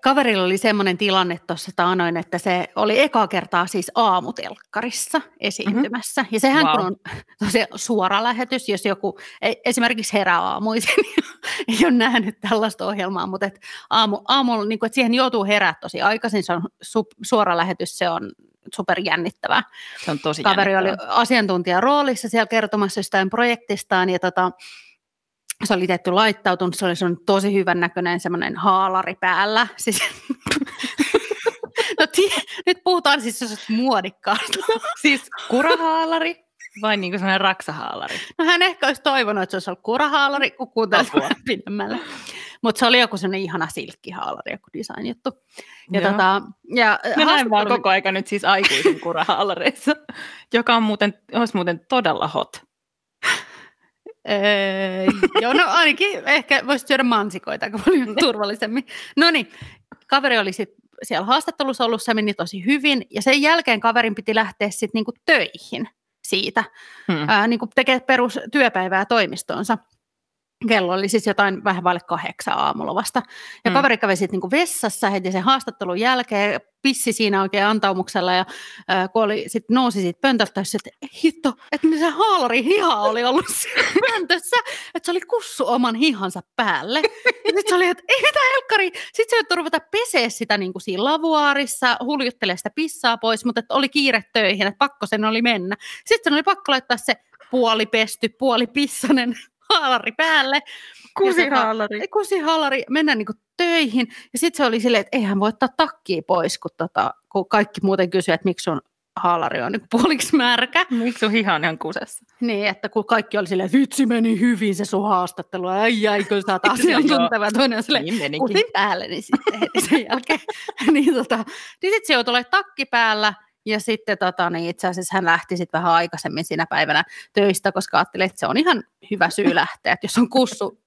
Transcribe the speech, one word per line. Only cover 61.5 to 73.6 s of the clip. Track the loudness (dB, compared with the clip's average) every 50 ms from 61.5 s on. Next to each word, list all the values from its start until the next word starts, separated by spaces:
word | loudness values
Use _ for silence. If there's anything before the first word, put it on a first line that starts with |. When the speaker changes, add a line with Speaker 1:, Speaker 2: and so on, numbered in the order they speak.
| -4 _ -2 -4 -2 -2 0
Speaker 1:
ollut, | -2 0 -2 -2
se | -2 0
meni | 0 0 -2 -2
tosi | -4 -6 -6 -6 -6 0
hyvin, | 0 0 2 2 2 0 0 -2 _
ja | -8 -2 2
sen | 2 2 4 4
jälkeen | 4 2 2 4 2 0 2
kaverin | 2 2 2 2 2 2 -2
piti | -4 -4 -2 0
lähteä | 0 0 0 -2 _ -4 -4
sit | -2 -4 -6 -4 -2
niinku | -4 -4 -4 -8 _ _
töihin | 2 2 2 2 -2 -6 -16 -18 -12 -10 -10 -10 -10 _ _ _ _ _ _ _
siitä, | -4 -2 -2 -2 -2 -2 -2 -2 -2 _ -20 -20 -20 -20 -16 -4 -2 -2
Speaker 2:
Hmm. | -2 0 2
Speaker 1:
ää, | 2 2 4
niinku | 2 0 -2 -4 -2 _
tekee | 0 2 2 0 0
perustyöpäivää | 2 2 2 2 2 0 -2 -6 -10 -2 2 2 2 4 2 0 -2 0 0 0 0
toimistoonsa. | 2 2 2 2 0 -2 -8 -8 _ -6 -6 -2 -2 -2 -4 _ _ _ _ _ _ _ _ _ _ _ _ _ _ _ _ -2 2
Kello | 2 2 2 2 -2
oli | -2 -2 0
siis | 0 0 0
jotain | 0 0 2 2 0 0 -2 -2
vähän | -2 -2 0 0
vaille | 0 0 0 -2 -6
kahdeksan | -6 -4 -4 -8 -10 -8 -6 -4 -2 0
aamulla | 0 -2 -2 -4 -4 -4 -4
vasta. | -4 -4 -2 -2 -4 -4 _ -16 -20 -20 -20 -20 -4